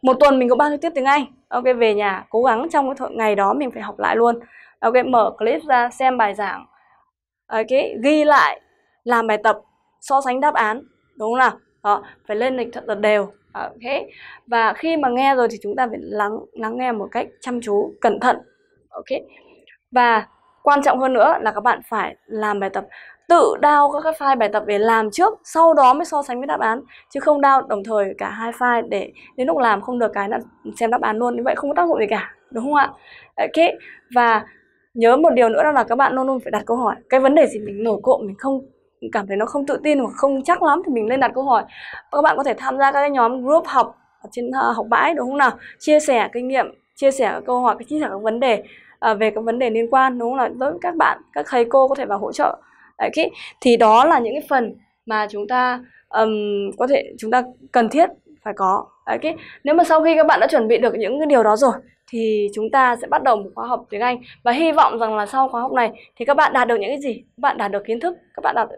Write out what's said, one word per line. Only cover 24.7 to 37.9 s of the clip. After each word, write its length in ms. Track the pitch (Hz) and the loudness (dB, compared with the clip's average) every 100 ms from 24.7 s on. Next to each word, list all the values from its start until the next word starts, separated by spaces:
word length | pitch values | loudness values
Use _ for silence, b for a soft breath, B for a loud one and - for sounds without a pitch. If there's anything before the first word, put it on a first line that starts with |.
| 202 | 0
làm 320 | 220 226 214 | 2 2 0
trước, 240 | 208 370 427 | 0 0 0
sau 300 | - 320 330 | -8 4 6
đó 200 | 302 262 | 8 6
mới 100 | 269 | 4
so 180 | 349 302 | 0 -4
sánh 180 | 277 247 | -4 -8
với 60 | 277 | -6
đáp 140 | 311 | -4
án, 220 | 226 226 - B B | -2 -4 -8 B B
chứ 100 | 277 | -4
không 200 | 294 294 | 0 4
down 260 | 277 269 - | 4 4 2
đồng 180 | 208 | -8
thời 300 | 208 214 196 - | -2 -2 -2 -4
cả 120 | 196 | -8
hai 220 | 208 226 | -8 -10
file 360 | 233 247 240 226 | -4 0 0 -2
để 240 | 208 - B B - | -6 -8 B B -6
đến 100 | 254 | -2
lúc 120 | 320 | 0
làm 220 | 240 202 | 0 0
không 180 | 202 247 | -2 -2
được 120 | 220 | -2
cái 140 | 208 196 | -2 -6
là 100 | - - _ 214 214 | -6 -8 _ -18 -4
xem 140 | 233 | -2
đáp 100 | 240 | 0
án 180 | 226 214 | -2 -2
luôn, 180 | 240 240 | -2 -2
như 60 | |
vậy 100 | 254 - | -4 -4
không 140 | 285 | -2
có 40 | |
tác 140 | 302 349 | 0 0
dụng 100 | 320 | 0
gì 80 | 208 | 0
cả, 280 | 214 185 - _ | -2 -6 -16 _
đúng 140 | 247 | -8
không 100 | 247 | -2
ạ? 180 | 294 - - B B B - | 0 0 -4 B B B -6
Ok, 300 | 208 311 339 - B B _ | -4 2 0 0 B B _
và 320 | 247 240 220 208 b b b b | 0 2 2 -2 b b b b
nhớ 220 | 240 226 262 | 2 4 6
một 140 | 320 | 4
điều 180 | 247 233 | 4 2
nữa 140 | 226 | 4
đó 100 | 302 | 2
là 120 | 285 | 2
các 120 | 226 240 | 0 2
bạn 180 | 277 | 2
luôn 120 | 262 262 | 0 -2
luôn 140 | 262 | -4
phải 100 | - | -4
đặt 120 | 208 208 | -6 -4
câu 100 | 233 | -2
hỏi. 180 | 233 190 _ | -2 -4 _
Cái 120 | 262 | 2
vấn 140 | 262 | 4
đề 120 | 302 285 | 4 4
gì 120 | 214 | 0
mình 240 | 208 202 | -10 -6
nổi 160 | 226 | -4